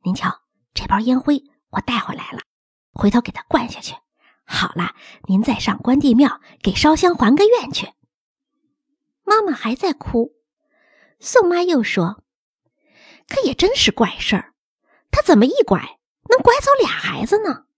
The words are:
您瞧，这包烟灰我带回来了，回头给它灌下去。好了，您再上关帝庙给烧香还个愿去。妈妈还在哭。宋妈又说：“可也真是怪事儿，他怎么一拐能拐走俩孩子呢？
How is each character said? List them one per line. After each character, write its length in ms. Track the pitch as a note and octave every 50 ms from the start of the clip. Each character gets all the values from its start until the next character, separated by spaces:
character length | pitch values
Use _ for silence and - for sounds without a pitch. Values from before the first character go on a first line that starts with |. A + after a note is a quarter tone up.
| _
您 100 | F3+ F#3
瞧， 280 | - - - - _ _ _ _ _ _ _ _
这 120 | - -
包 140 | - - G3+
烟 200 | A3+ A#3+ B3+ C4
灰 240 | - - D4 C4+ _ _ _ _ _ _
我 100 | - G3
带 180 | - - A#3+ A3
回 160 | - - -
来 160 | E3 - -
了， 120 | - - - _ _ _ _ _ _ _ _ _ _
回 160 | - - G3+
头 100 | - B3
给 120 | A#3+ -
它 120 | - - - _
灌 180 | - D4+ A#3 A#3+
下 120 | - -
去。 140 | - - - - _ _ _ _ _ _ _ _ _
好 260 | _ - - F#3 - -
了， 200 | F3+ E3+ F3+ - _ - - - _ -
您 140 | - F#3+ F#3+
再 180 | A3 - C4 -
上 180 | - A#3+ F#3+ -
关 200 | - A#3+ C4 C#4+
帝 140 | C#4+ C#4 A#3
庙 260 | A#3+ D4 C4 - - _ - - _
给 140 | - G3+ F#3
烧 200 | - - D4+ D#4+
香 200 | D#4 - F4+ F4
还 200 | - A#3+ G#3 C4
个 100 | D#4 G4+
愿 260 | G#4+ A#4+ A#4 C#4 B3
去。 220 | C4 - - - _ _ _ _ _ _ _ _ _ _ _ _ _ _ _ _ _ _ _ _ _ _ _ _ _ _ _
妈 180 | F#4+ G#4 A4
妈 100 | G#4+ F#4+
还 220 | C4+ - - A3 A#3+
在 180 | - - F#4
哭。 440 | C#4+ _ - - - A#3 A#3 - _ _ _ _ _ _ _ _ _ _ _ _ _ _ _ _ _ _
宋 300 | - - - B4+ G4+ F4
妈 140 | F4 F4 F4+
又 180 | F4+ E4+ C4
说 420 | G#3+ - - G3 E3+ E3+ G#3 - _ _ _ _ _ _ _ _ _ _ _ _ _ _ _ _ _ - - _ _
：“可 140 | _ - C5+
也 120 | B4+ C4 C4
真 220 | - E4+ G4+ C5
是 160 | C#5 - A3
怪 260 | - - A3+ F#3+ - -
事 160 | - - A3
儿， 180 | F#3 - _ _ _ _ _ _ _ _ _ _ _ _ _
他 120 | - C5+
怎 160 | D5+ - E4
么 80 | - -
一 180 | C4 G#4 C#5+ A4+
拐 340 | - G3 E3 - - - _ _ _ _ _ _ -
能 100 | A#4+ C5+
拐 140 | - A#4+ A#4 C#5+
走 80 | - C5+ C#5 C5+
俩 80 | A4
孩 380 | - - - - F#3 - - -
子 180 | A#3+ G4+ G#4+ A4
呢？ 220 | F4+ C4 - _ _ _